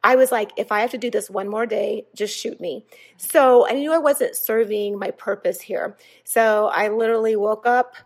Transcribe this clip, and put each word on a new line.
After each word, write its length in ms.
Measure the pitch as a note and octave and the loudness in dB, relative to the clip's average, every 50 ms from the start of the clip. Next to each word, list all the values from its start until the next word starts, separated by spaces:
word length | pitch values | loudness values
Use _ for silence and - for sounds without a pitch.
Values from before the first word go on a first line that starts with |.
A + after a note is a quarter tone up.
| - | 4
I 120 | A3 B3+ | 6 6
was 160 | B3+ C4 B3+ | 6 4 4
like, 200 | C4 A3+ G#3 G#3 - | 2 -2 -4 -4 -6
"If 160 | - G#3+ - | -8 -6 -4
I 100 | G#3+ G#3 | -2 -2
have 100 | A3 B3+ | -2 -2
to 60 | - B3 | -4 -6
do 120 | A3+ A#3+ | -8 -4
this 180 | G#3 G#3 G#3 - | -4 -4 -6 -4
one 200 | F#3+ F#3+ G3 G3+ | -8 -8 -8 -6
more 160 | G#3 G#3+ A#3 | -4 -4 -4
day, 400 | A3+ G#3+ G#3 - G#3 G#3+ G#3+ G3+ _ _ | -2 -2 -4 -2 -4 -4 -6 -8 _ _
just 220 | - G3+ G#3 - - | -8 -8 -8 -8 -8
shoot 240 | - - - - | -8 -10 -10 -8
me." 240 | - F3 C#3 A#2 - _ - - - - _ _ | -8 -8 -8 -10 -14 _ -20 -20 -20 -20 _ _
So 500 | - - - D#4+ C#4 B3+ B3 B3 A#3+ - | -12 0 2 4 6 8 8 6 6 4
I 60 | A3+ | 0
knew 180 | C4+ C#4+ D4+ | -4 -2 0
I 60 | D#4+ E4 | 0 0
wasn't 380 | D4 D4 C#4+ C#4+ B3 - - | 2 0 0 0 -2 -4 -4
serving 640 | - - - A3 A3 A3+ G3+ G#3+ G#3 G#3 G3+ G3+ G3+ | -8 -6 -4 -2 -2 0 -2 -2 -4 -4 -4 -6 -6
my 140 | G3 F#3+ | -6 -8
purpose 480 | - _ - G3 G3+ G3+ _ F#3 F3+ - | -10 _ -6 -6 -6 -4 _ -4 -4 -4
here. 380 | - - F#3+ - - - G3+ _ _ _ _ _ _ | -10 -8 -6 -6 -6 -6 -10 _ _ _ _ _ _
So 440 | - - A#3 A3+ A3 G#3+ G#3+ G#3+ - | -2 0 2 4 4 4 2 0 0
I 200 | - E3 G#3 G#3+ | 0 0 -2 -2
literally 460 | G#3 A3+ A3+ A3+ A3+ A3+ A3 A3 A3 | 0 0 0 0 0 0 0 0 0
woke 300 | G#3 G3+ G#3 A3 G#3+ - | 0 0 -2 -2 0 0
up 300 | A#3+ A#3+ B3 B3+ - - - - | 2 2 2 0 -2 -4 -20 -20